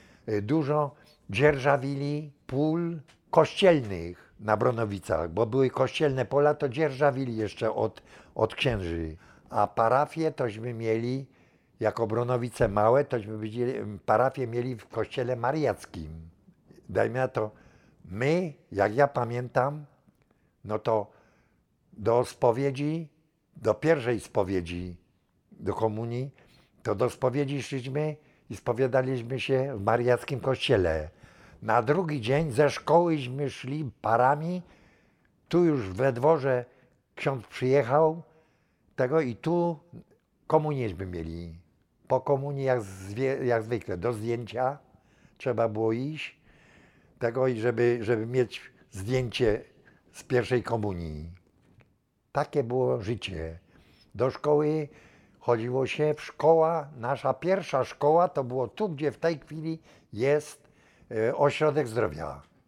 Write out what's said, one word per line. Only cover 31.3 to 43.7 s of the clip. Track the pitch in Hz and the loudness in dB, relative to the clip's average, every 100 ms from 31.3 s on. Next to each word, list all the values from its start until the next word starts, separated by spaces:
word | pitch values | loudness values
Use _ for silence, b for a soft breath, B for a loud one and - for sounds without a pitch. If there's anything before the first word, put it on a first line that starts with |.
| B B B | B B B
Na | 110 113 | 2 2
drugi | 117 160 175 147 | 4 2 0 -4
dzień | 110 139 160 | 0 0 2
ze | 117 143 | 4 2
szkołyśmy | - - 160 175 156 123 131 139 | 2 4 4 4 0 -4 -6 -6
szli | - 127 147 139 - | -6 -8 -6 -8 -4
parami, | 107 117 127 147 165 180 - b b b b b b _ - | 2 4 4 2 -2 -6 -10 b b b b b b _ 0
tu | 170 | 2
już | 175 143 98 | 4 2 -2
we | 92 135 | 0 0
dworze | 120 143 160 135 123 120 b b b _ | 4 4 4 2 -2 -4 b b b _
ksiądz | - 147 135 107 | -6 -2 -2 -6
przyjechał, | - 127 139 117 143 160 170 - b b b b b b - | -2 2 4 4 4 4 0 -12 b b b b b b -2
tego | 127 160 | 0 2
i | 131 110 | 0 -2
tu | 160 175 170 156 _ - - _ _ _ - | -2 0 0 -4 _ -20 -20 _ _ _ 2
komunięśmy | 156 151 139 113 85 95 | 2 2 -2 -4 -4 -6
mieli. | 87 82 82 85 82 - _ _ _ - | -6 -8 -8 -12 -14 -20 _ _ _ 0
Po | 131 | 0
komunii | - 139 139 139 | 2 0 -2 -2
jak | 135 127 | 0 0
zwie-, | 98 95 98 104 131 139 | -2 -12 -10 -2 -2 0
jak | 131 120 | 0 0
zwykle | 110 | 0